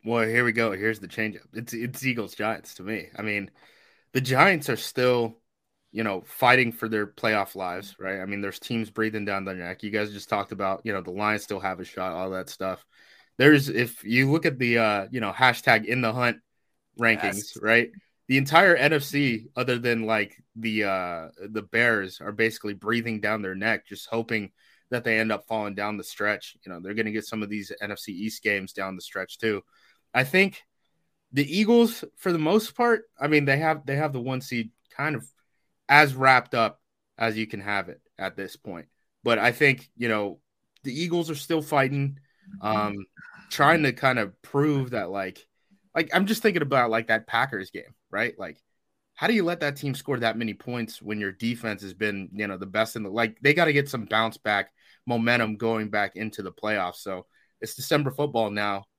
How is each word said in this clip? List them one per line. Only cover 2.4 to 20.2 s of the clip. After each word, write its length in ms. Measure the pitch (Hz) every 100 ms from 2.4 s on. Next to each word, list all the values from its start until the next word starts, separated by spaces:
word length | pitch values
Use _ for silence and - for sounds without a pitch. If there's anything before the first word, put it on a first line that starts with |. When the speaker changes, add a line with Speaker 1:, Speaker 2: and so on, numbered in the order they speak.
| 107 107 -
Speaker 1:
to 80 | -
me. 240 | 95 110 80 -
I 40 |
mean, 280 | 107 101 95 _ _ _ _ _ _
the 80 | 131
Giants 480 | 127 131 185 175 -
are 80 | 113
still, 640 | - - 127 123 117 117 _ _ _ _ _
you 140 | 104
know, 180 | 110 95 -
fighting 440 | - 123 127 117
for 180 | 113 113
their 180 | 107 101
playoff 500 | - 113 107 98 95
lives, 400 | 92 90 98 -
right? 220 | 95 95
I 60 | 95
mean, 140 | 101
there's 200 | 101 -
teams 300 | - 117 104
breathing 340 | 110 110 107
down 200 | 101 98
their 120 | 95 92
neck. 260 | 87 92
You 80 | 104
guys 220 | 104 107
just 160 | 101 -
talked 240 | 104 98
about, 300 | 98 98 95
you 80 | 113
know, 80 | 98
the 100 | 90
Lions 320 | 92 107 104
still 180 | - 101
have 200 | 95 90
a 40 |
shot, 280 | 90 - 92
all 180 | 85 95
that 200 | 92 90
stuff. 340 | - 95 90 _ _ _ - _ -
There's, 320 | 135 147 139
if 360 | 104 123 -
you 260 | 101 123 135
look 160 | 160 160
at 120 | 127
the, 200 | 123 117
uh, 280 | 110 104 95
you 100 | 123
know, 120 | 104
hashtag 540 | 95 127 120 - 113 110
in 160 | 123
the 100 | 117
hunt 240 | 120 123 117 _ _ _ _ _ -
rankings, 220 | 117 104 104
Speaker 2:
Yes. 240 | 98 - -
Speaker 1:
right? 300 | 107 117 117 - _ _ -
The 100 | 135
entire 380 | 135 160 190 170
N 160 | 143
F 100 | 151
C, 460 | 143 143 139 113 113 -
other 220 | 127 123
than, 280 | 120 117 110
like, 360 | 110